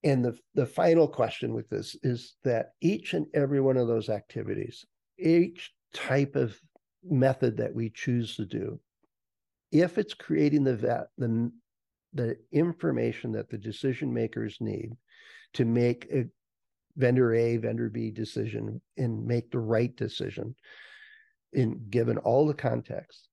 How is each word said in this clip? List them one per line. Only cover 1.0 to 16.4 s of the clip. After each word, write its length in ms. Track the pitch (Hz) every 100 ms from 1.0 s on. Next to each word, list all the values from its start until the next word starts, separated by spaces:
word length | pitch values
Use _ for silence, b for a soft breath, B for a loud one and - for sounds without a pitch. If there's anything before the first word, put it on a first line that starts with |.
| 156
question 440 | - 113 - 120
with 160 | 113 113
this 280 | 104 104 -
is 320 | 131 120 - _
that 300 | 135 113 - _
each 340 | 170 214 -
and 120 | 175 151
every 260 | 151 139 143
one 160 | 135 131
of 120 | 117
those 200 | 113 107
activities, 760 | 104 _ 110 104 101 - - - _ _ -
each 540 | 180 170 180 - - _ _
type 440 | - - 135 139 139
of 200 | 120 - _ _ _ _
method 540 | 185 139 135 131 123 110
that 180 | 113
we 160 | - 113
choose 460 | - - 120 113 -
to 80 |
do, 340 | 104 110 104 - _ _ _ _ _ _ _ _ _
if 260 | 151 175 -
it's 160 | 165
creating 480 | - - 156 147 147
the 140 | 135 120
va-, 320 | 117 117 - -
the, 320 | 120 113 120 - _ _ _ _ _
the 240 | 143 117 - _
information 800 | 147 170 170 165 123 117 110 120
that 180 | 110 107
the 80 | 110
decision 540 | 107 104 135 123 139
makers 440 | 117 113 117 110 -
need 320 | 110 104 110 117 _ B B B B
to 100 | -
make 420 | 117 120 120 120 -
a 140 | 135 120 _